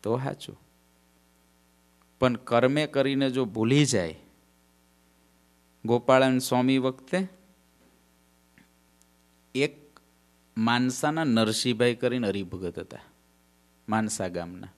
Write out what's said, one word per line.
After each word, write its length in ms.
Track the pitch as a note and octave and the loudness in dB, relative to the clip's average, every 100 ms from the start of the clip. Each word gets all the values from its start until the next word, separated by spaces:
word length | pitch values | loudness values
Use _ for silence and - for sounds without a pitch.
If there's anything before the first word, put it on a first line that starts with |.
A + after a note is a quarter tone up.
તો 160 | G2+ A#2+ | -4 -4
સાચું. 420 | C3+ C#3+ - - _ _ _ _ _ _ _ _ _ _ _ _ _ _ _ _ | -4 -8 -14 -20 _ _ _ _ _ _ _ _ _ _ _ _ _ _ _ _
પણ 140 | B2+ | 0
કર્મે 520 | A#2 - A#2+ C3 C#3+ D3+ | 0 0 2 4 2 -2
કરીને 440 | C#3 C3+ C3+ C3+ | 0 0 0 0
જો 140 | B2+ | -2
ભૂલી 400 | B2 A2+ A2 C#3 | -4 -2 2 4
જાય, 300 | C#3+ A2 E2+ D#2+ - _ _ _ _ _ _ _ _ _ _ _ _ _ _ _ | 4 2 -2 -8 -20 _ _ _ _ _ _ _ _ _ _ _ _ _ _ _
ગોપાળાનંદ 560 | A2+ A#2+ A#2 C3 C3 B2+ | 0 0 4 4 6 2
સ્વામી 380 | B2+ B2 B2+ C3+ | 0 0 2 0
વખતે 500 | C3 C3 - F3+ F#3 - _ _ _ _ _ _ _ _ _ _ _ - _ _ _ _ _ _ _ _ _ | 0 -6 -6 -6 -6 -12 _ _ _ _ _ _ _ _ _ _ _ -20 _ _ _ _ _ _ _ _ _
એક 460 | - D3 - - - _ _ _ _ _ - | -2 -2 -2 -20 -20 _ _ _ _ _ -2
માનસાના 680 | A2+ A#2+ B2+ B2+ D3+ D#3 | 2 2 0 0 -2 0
નરસિંહભાઈ 680 | D#3 A2+ A2 A2 B2+ A2+ A#2+ | 2 2 2 0 -2 2 0
કરીને 340 | A#2 B2+ B2 A2 | 2 -2 -2 -2
હરિભગત 500 | G2 F#2 F#2 F#2 E2+ | -4 -6 -8 -8 -10
હતા, 200 | E2+ - - _ _ _ _ _ _ _ - | -14 -16 -20 _ _ _ _ _ _ _ -4
માનસા 400 | A2 G#2+ - F#2 | -2 -2 -4 -6
ગામના. 400 | F2 E2+ F2+ F#2 | -6 -10 -12 -18